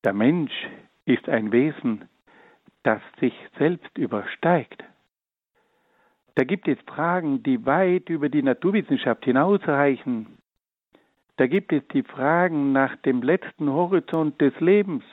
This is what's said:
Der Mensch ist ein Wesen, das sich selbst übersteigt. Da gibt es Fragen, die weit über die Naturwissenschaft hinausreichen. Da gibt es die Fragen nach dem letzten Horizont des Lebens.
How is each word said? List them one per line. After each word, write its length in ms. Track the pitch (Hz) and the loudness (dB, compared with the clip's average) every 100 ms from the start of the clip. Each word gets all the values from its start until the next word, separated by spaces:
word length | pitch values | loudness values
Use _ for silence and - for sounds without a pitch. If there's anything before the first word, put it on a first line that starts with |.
Der 80 | 104 | -2
Mensch 400 | 101 117 175 143 - - - _ _ | 2 2 2 -2 -6 -14 -16 _ _
ist 240 | - 123 - | -2 -2 0
ein 240 | 113 107 | -2 2
Wesen, 560 | 117 151 147 123 107 - _ _ _ - _ _ _ | 2 2 -2 -6 -6 -10 _ _ _ -20 _ _ _
das 180 | 131 107 - - | -2 -2 -4 -2
sich 140 | 127 - - - | -2 -2 -20 0
selbst 380 | 147 175 - - | 0 0 -8 -6
übersteigt. 840 | - 107 - - 170 175 117 - - _ _ _ _ _ _ _ _ _ _ _ _ _ _ | -4 -4 -6 -2 2 2 0 -18 -20 _ _ _ _ _ _ _ _ _ _ _ _ _ _
Da 80 | - | -2
gibt 240 | 131 190 - | 0 -2 -2
es 120 | 139 | -4
Fragen, 600 | - - 165 180 160 135 | -4 -4 -2 -2 -2 -2
die 200 | 127 127 | 0 -2
weit 460 | 120 156 190 180 - | 0 2 2 0 -2
über 180 | 165 143 | -4 0
die 140 | 147 | 0
Naturwissenschaft 840 | 135 123 175 147 - 135 - 113 | 0 0 0 0 0 -2 0 -2
hinausreichen. 1120 | - 127 170 202 - 143 143 131 - 117 110 - _ _ _ _ _ _ _ _ _ - | 0 2 2 2 0 2 2 0 -4 -6 -8 -18 _ _ _ _ _ _ _ _ _ -2
Da 60 | 131 | 0
gibt 240 | 180 - | 0 -2
es 100 | 151 - | -4 -2
die 160 | 139 | -4
Fragen 680 | - - 135 170 180 156 139 | -4 -4 0 2 0 0 0
nach 240 | 135 135 - | 2 0 -2
dem 220 | 139 127 | -2 0
letzten 480 | 123 180 - - 147 | 0 -2 -2 -6 -2
Horizont 720 | 139 180 185 - 160 156 - | 0 0 0 0 -2 -2 2
des 140 | 143 - | 0 2
Lebens. 420 | 165 202 196 143 - | 2 2 2 -6 -8